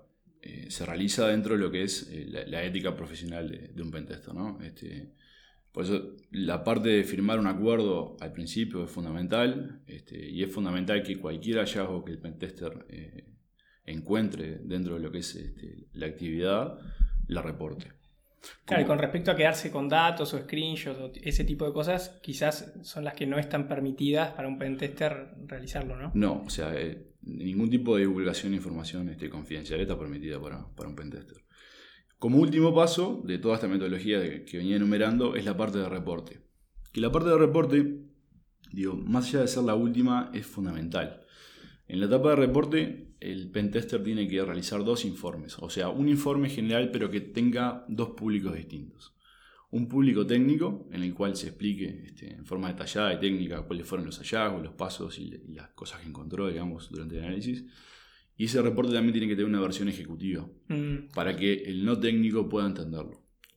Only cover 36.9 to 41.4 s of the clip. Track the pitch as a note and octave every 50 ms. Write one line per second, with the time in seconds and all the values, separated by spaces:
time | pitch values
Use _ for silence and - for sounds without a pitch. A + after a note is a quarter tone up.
36.9 | - A#2 A2+ - C#3 D#3+ E3 F3 E3 D#3 D#3 C#3 D3 E3 D#3+ C3 C#3+ C#3+ C#3+ C#3+
37.9 | C#3+ - - - - _ _ _ _ - _ _ _ _ - - F#2+ G2 F#2+ F#2+
38.9 | F#2+ - - G2+ A#2+ B2+ B2 - D3 C3+ B2 B2 - B2+ B2 A2 G#2+ A2+ A#2+ A#2+
39.9 | A#2 B2 B2 B2 B2 B2 B2 - - G#2 G2 - - G2+ F#2+ F2+ D#2+ D#2+ D#2+ E2
40.9 | F2+ F2+ D#2 - - - - _ - -